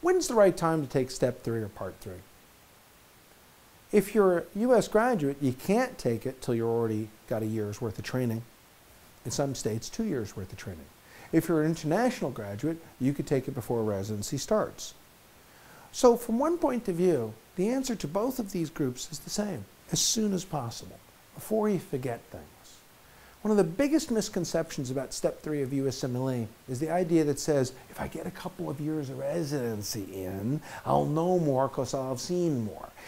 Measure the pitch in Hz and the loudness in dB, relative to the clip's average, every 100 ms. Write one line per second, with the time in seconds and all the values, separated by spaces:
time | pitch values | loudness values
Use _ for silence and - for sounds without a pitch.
0 | 339 370 - 240 202 - 165 160 139 143 | 4 2 4 6 6 6 2 2 0 0
1 | 127 - - - - 113 107 - 95 - | -2 0 0 0 -4 -4 -4 -8 -10 -10
2 | - 90 - - - - - - - - | -14 -14 -16 -20 -20 -20 -20 -20 -20 -20
3 | - - - - - - - - - 208 | -20 -20 -20 -20 -20 -20 -20 -20 2 2
4 | 196 226 190 175 - 202 240 240 - 214 | 4 6 6 6 2 -2 6 6 6 4
5 | 240 233 143 139 139 127 - 208 254 - | 4 2 0 0 0 -2 2 2 2 -2
6 | 127 113 139 135 - 117 113 117 113 110 | -2 -2 -4 -8 -2 0 2 2 2 0
7 | 110 - - 113 110 110 104 104 117 - | -4 -10 -4 -2 -2 -2 -4 -4 -6 -6
8 | 113 127 127 113 120 - - - - - | -4 -2 0 -2 -6 -20 -20 -20 -20 -20
9 | - - - - 143 131 127 110 - - | -20 -14 -10 -2 -2 -2 -2 -4 -6 -6
10 | 220 147 104 - 92 - - 85 71 - | -2 -2 -4 -8 -10 -10 -12 -14 -16 -20
11 | - - - 160 156 165 151 165 156 175 | -20 -20 0 0 4 2 2 0 0 2
12 | 247 247 156 120 104 101 147 165 - - | 2 0 -4 -4 -8 -4 -4 -4 -10 -2
13 | 127 143 147 139 127 131 - 120 110 101 | 0 0 0 0 0 -8 -2 0 0 -2
14 | 101 107 104 135 - 214 175 - - - | -2 -4 -4 -6 0 0 0 -6 -16 -16
15 | - - - - - - - - - - | -20 -20 -20 -20 -20 -20 -20 -20 -16 6
16 | 254 233 - 226 294 339 311 247 220 165 | 6 6 2 0 0 2 0 0 -2 2
17 | 180 151 110 107 - - 190 262 262 220 | 4 4 0 -6 -16 -2 0 0 -2 -4
18 | - 175 240 262 202 180 160 - 143 127 | -2 -2 -2 -2 -4 -4 -4 -2 -4 -4
19 | - 147 - - 208 156 98 - - 160 | -10 -12 -8 -4 -4 -4 -10 -18 -4 0
20 | - - 214 190 175 151 120 - 92 - | 0 2 0 0 -2 -4 -4 -8 -14 -18
21 | - - - - - 220 214 190 - 139 | -20 -20 -20 -18 -2 0 2 0 -2 -6
22 | 127 117 - 95 80 - - - - - | -4 -8 -10 -16 -16 -20 -20 -20 -20 -20
23 | - - - - 208 214 170 165 285 302 | -20 -20 -20 -8 2 4 4 4 4 4
24 | - 220 - - 165 170 160 - 127 131 | 2 0 0 -2 0 0 -2 -4 -4 -4
25 | 131 - - - - 147 131 139 135 123 | -4 -2 -2 -2 -4 -2 0 0 0 -2
26 | 139 123 131 127 107 - - 127 156 170 | -4 -2 -2 -2 -4 -8 -10 -6 0 0
27 | 180 170 151 139 - 147 127 - - - | 4 4 4 2 2 2 2 -4 -16 -8
28 | - - 180 - 185 - 165 147 151 156 | -8 -6 -10 -8 -12 -6 -6 -4 -4 -4
29 | 135 131 139 160 156 143 120 107 101 113 | -4 -6 -4 -2 -2 -2 -2 -4 -4 -6
30 | 95 95 95 98 104 151 - - - 135 | -8 -8 -6 -4 -2 -2 -4 -12 0 2
31 | 147 147 170 185 156 131 131 - 123 139 | 2 2 2 2 4 4 2 0 -2 -2
32 | 131 127 - 175 175 135 107 - - - | -4 -6 -2 0 2 2 -2 -6 -14 -16